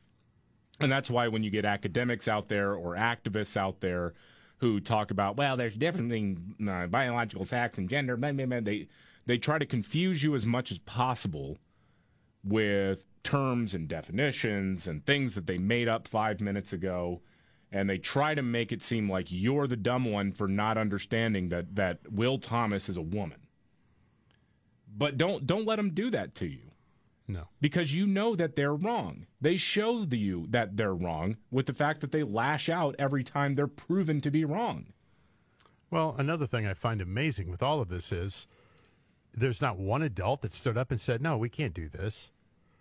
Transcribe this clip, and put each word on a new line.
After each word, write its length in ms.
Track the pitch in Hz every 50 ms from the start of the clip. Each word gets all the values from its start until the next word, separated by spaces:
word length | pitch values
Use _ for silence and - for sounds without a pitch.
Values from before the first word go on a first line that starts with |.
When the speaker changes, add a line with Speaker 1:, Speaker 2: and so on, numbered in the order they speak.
| _ _ _ _ _ _ _ _ _ _ _ _ _ _ - -
Speaker 1:
And 100 | 151 135
that's 200 | 135 139 135 -
why 180 | 120 123 120 117
when 140 | 110 110 110
you 60 | 104
get 140 | 98 107 101
academics 640 | 104 101 101 - 101 82 120 123 123 120 101 -
out 220 | 117 107 107 98 -
there 240 | 107 101 101 98 101
or 200 | 87 87 87 87
activists 600 | 95 110 117 117 - - 113 95 107 104 - -
out 240 | 104 95 95 87 -
there 340 | - 92 90 90 87 85 80 - - - - - - - _ _
who 220 | 127 120 107 101
talk 300 | - - 117 107 104 -
about, 260 | 101 98 101 98 104
"Well, 200 | 123 143 139 131
there's 180 | 123 120 113 101
a 40 | 110
difference 300 | 143 170 170 180 117 120
between, 580 | 117 110 104 101 95 82 87 98 104 - 107 101
uh, 180 | 92 90 87
biological 580 | 87 95 131 135 123 120 120 117 104 - 95 95
sex 340 | - 127 120 120 120 - -
and 100 | 92 90
gender," 260 | 131 147 139 127 123
blah, 160 | 117 135 147 139
blah, 140 | 135 131
blah, 140 | 127 123 120
they, 280 | 110 101 107 101 - - - - - - - - _
they 120 | - 123 120
try 200 | - 151 151 160
to 80 | 143
confuse 560 | - - 117 101 - - 160 180 190 180 147 143
you 120 | 156 147
as 100 | 127 104
much 240 | 117 117 123 123 - 98
as 60 | 82
possible 800 | - - - 127 123 131 120 - - 196 156 147 135 139 - - - _ _ _ _ _ _ _ _ _ _ _ _ _ _ _ -
with 600 | 98 107 110 107 104 101 98 98 95 95 - - _ - _ -
terms 500 | - - 139 135 131 123 120 117 101 95
and 120 | 87 82 73
definitions 1000 | 82 78 73 - 82 110 147 143 - - - 113 104 101 95 95 95 87 -
and 180 | 90 78 73 -
things 300 | - 143 143 135 120 95
that 120 | 101 82
they 120 | 87 92 87
made 300 | 92 104 117 120 120 113
up 180 | 113 113 92 -
five 320 | - 110 110 110 104 92
minutes 320 | 107 101 98 101 98 - 101
ago. 480 | 85 90 95 90 90 87 87 90 87 - - _ _ _ _ _ _ _ _ -
And 140 | 98 98 101
they 80 | 95
try 380 | 90 - - - 139 143 156 156
to 80 | 143 131
make 280 | 120 117 117 117 - 120
it 100 | 98 -
seem 260 | - 123 113 107 101
like 180 | 95 92 87 -
you're 360 | 92 90 98 120 139 147 143
the 100 | 127 123 113
dumb 260 | 95 120 123 127 127
one 280 | 117 104 101 101 101 90
for 140 | - 104
not 300 | 95 95 101 104 110 110
understanding 720 | 110 110 104 101 98 - - 117 113 113 113 107 95 90 87
that, 260 | 87 87 87 - 98
that 240 | 104 98 90 87 - - - 104
Will 240 | 98 113 127 135 -
Thomas 480 | - - 117 117 117 107 101 95 - -
is 100 | 92 87
a 40 | 78
woman. 360 | 80 95 107 98 78 71 - - _ _ _ _ _ _ _ _ _ _ _ _ _ _ _ _ _ _ _ _ _ _ _ _ _ _ _ _ - 107
But 220 | 104 143 147 139
don't, 300 | 131 160 185 202 - 139
don't 200 | 127 170 214 220
let 100 | 214 220
them 140 | 214 208 196
do 200 | 156 196 220 254
that 240 | 214 123 92 69 -
to 100 | - 101
you. 240 | 82 71 60 58 76 - _ _ _ _ _ _ _ _ _ _
Speaker 2:
No. 220 | - 98 87 78 - - _
Speaker 1:
Because 340 | 139 147 - 180 170 139 143
you 120 | 175 202
know 280 | 202 190 196 214 233 220
that 200 | 170 170 156 -
they're 180 | 151 139 143 151
wrong. 520 | 147 180 220 240 214 123 82 69 52 - - _ _
They 160 | 131 156 180
show 460 | 180 - - - 202 214 226 240 233 208
you 440 | 151 123 113 104 98 92 85 80 -
that 260 | 113 120 113 95 101
they're 180 | 104 110 101 95
wrong 420 | 85 90 87 80 78 82 98 110 - - _
with 160 | 120 131 135
the 60 | - 135
fact 280 | - 147 151 156 151 -
that 100 | 131 -
they 100 | 156 151
lash 460 | 107 101 110 117 139 156 143 - -
out 260 | 165 180 165 139 - -
every 260 | 139 135 143 139 123
time 300 | - - 143 143 143 139
they're 120 | 135 143
proven 540 | 143 - - - - 175 196 185 156 151 143
to 100 | 131 147
be 140 | 139 156 160
wrong. 480 | 143 151 208 240 214 - 73 - - - _ _ _ _ _ _ _ _ _ _ _ _ _ - - _ _ _ _
Speaker 2:
Well, 240 | 170 165 160 156 123 131
another 280 | 139 147 170 165 143
thing 200 | - - 117 107
I 80 | 101 95
find 260 | - - 117 113 104
amazing 500 | 92 87 95 120 147 160 123 - 90 85
with 120 | 90 - 123
all 180 | 139 156 151
of 80 | 113 87
this 240 | 90 87 - - -
is 340 | 85 92 101 - - - - _ _ _ _ _ - _ _ _ _ _ _ _ _ _ _ -
there's 300 | 110 117 131 113 - 147
not 160 | 127 101 92
one 240 | 98 98 113 143 160
adult 400 | 147 98 92 90 110 139 - -
that 100 | 101 -
stood 240 | - - 127 110
up 140 | 117 131 -
and 100 | 135 107
said, 220 | - - 120 117 139
"No, 140 | 165 147 113
we 100 | 117 120
can't 260 | - - 151 107 80
do 140 | 87 80 76
this." 420 | - - 95 107 - - - - _ _ _ _ _ _ _ _ _ _